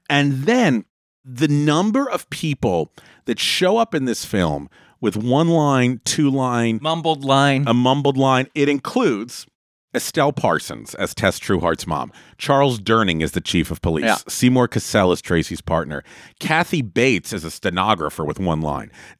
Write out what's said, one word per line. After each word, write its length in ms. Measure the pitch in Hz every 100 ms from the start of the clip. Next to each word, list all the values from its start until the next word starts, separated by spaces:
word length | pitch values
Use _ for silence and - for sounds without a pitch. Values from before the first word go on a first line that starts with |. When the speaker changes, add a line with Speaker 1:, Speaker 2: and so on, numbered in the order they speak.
| -
Speaker 1:
And 340 | 143 143 135
then 400 | 151 247 202 113 - _ _ _
the 240 | 135 123 156
number 600 | 147 147 151 214 247 269
of 200 | 190 -
people 640 | - 160 143 117 85 76 - - - -
that 120 | 113
show 380 | - - 180 226
up 180 | 220
in 120 | 156 131
this 180 | 110
film 440 | - 101 82 71 71 _ _ _
with 160 | 110 107
one 320 | 120 139 165
line, 520 | 165 147 135 123 123
two 240 | - - 143
line, 500 | 135 127 120 117 110
Speaker 2:
Mumbled 400 | 156 165 160 147
line. 400 | 135 135 139 135 120
Speaker 1:
a 60 |
mumbled 420 | 123 127 143 139 135
line. 320 | 135 127 135 151
It 120 | 143
includes 800 | 143 - 247 208 104 123 - - _ _ _ _
Estelle 380 | 123 - 160 143
Parsons 600 | - 107 80 - 58 55 -
as 180 | 90
Tess 240 | - 95 -
Trueheart's 480 | - 92 82 82 85
mom. 260 | 76 60 - - _
Charles 420 | - 139 139 113
Durning 420 | 98 113 98 80
is 100 | 78
the 80 | 90
chief 300 | - 87 82
of 100 | 85
police. 240 | 87 80
Speaker 2:
Yeah. 120 | 78 98 -
Speaker 1:
Seymour 400 | - 127 127 120
Cassell 440 | 110 - 104 92
is 100 | 85
Tracy's 380 | - 85 - 82
partner. 420 | - 82 73 71 - - - _
Kathy 420 | - 160 175 170
Bates 500 | 110 117 131 95 -
is 120 | 101
a 60 | 80
stenographer 720 | - 98 90 101 98 76 -
with 140 | 76 76
one 200 | 90 78
line. 300 | 78 69 55 - -